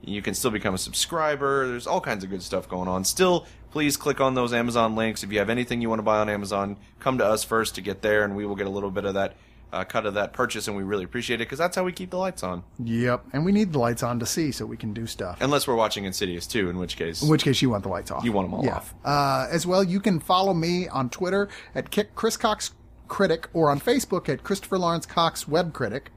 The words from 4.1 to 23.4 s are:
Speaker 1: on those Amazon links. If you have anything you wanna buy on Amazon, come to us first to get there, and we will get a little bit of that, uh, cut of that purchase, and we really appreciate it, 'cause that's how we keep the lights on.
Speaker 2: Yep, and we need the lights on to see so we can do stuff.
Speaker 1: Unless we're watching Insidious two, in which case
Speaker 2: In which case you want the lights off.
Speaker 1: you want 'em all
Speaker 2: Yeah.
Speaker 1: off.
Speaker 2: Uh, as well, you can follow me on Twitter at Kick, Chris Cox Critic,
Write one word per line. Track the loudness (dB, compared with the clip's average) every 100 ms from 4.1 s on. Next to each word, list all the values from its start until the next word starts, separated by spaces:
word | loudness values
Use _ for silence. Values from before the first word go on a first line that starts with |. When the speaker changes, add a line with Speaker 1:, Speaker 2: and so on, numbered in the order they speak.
| 2
Speaker 1:
on | 2 2
those | 2
Amazon | 2 2 4 2 2
links. | 0 -2
If | -2
you | 0
have | 2
anything | 0 0 -2
you | 0
wanna | 0
buy | 2 2
on | 2
Amazon, | 0 -2 -2 -2 -6 -14 -4
come | -2 2
to | 4
us | 2
first | 2 0 0 -4
to |
get | -6 -2
there, | 2 4
and | 2 -2
we | -4
will | -4
get | -4
a |
little | -2 -4
bit | -2 -2
of |
that, | -2 -2 -6 -20 -20 -10
uh, | -8 -4
cut | -2 -2
of | -2
that | -2
purchase, | -2 -2 -2 -6
and | -6
we |
really | -2 -2 -4
appreciate | -6 -4 -4
it, | -4
'cause | -2
that's | -2 0
how | -4
we |
keep | -4 -8
the | -4
lights | -6 -4
on. | -6 -6 -10 -10
Speaker 2:
Yep, | -4 0 0 0 -2
and | -2 2
we |
need | 4 4
the | 2
lights | 0 0
on | -2 -2
to | -2
see | -2 -2
so | -2 -8
we | -8
can | -8
do | -6 -8
stuff. | -6 -8 -2
Speaker 1:
Unless | 2 2 2
we're | 4
watching | 2 2
Insidious | -4 -2 -2 -4 -2
two, | 0 0
in | -2
which | -6 -4
case | -4 0
Speaker 2:
In | 4
which | 4 4
case | 4
you | 2
want | 2
the | -2
lights | -4 -4
off. | -4 0
Speaker 1:
you |
want | 0 0
'em | 0
all | 0
Speaker 2:
Yeah. | -2
Speaker 1:
off. | -8 -10 0
Speaker 2:
Uh, | 2 2 2 0
as | -2 2
well, | 2 4
you | 2
can | 2 0
follow | 4 4 4
me | 2 2 0 0
on | -2 -2
Twitter | -2 0 0 -2 -6 -10
at | -8 -4
Kick, | -2 -2 0
Chris | -2 0
Cox | -2 -2 -6 -10 -20 -20 -12
Critic, | 0 2 2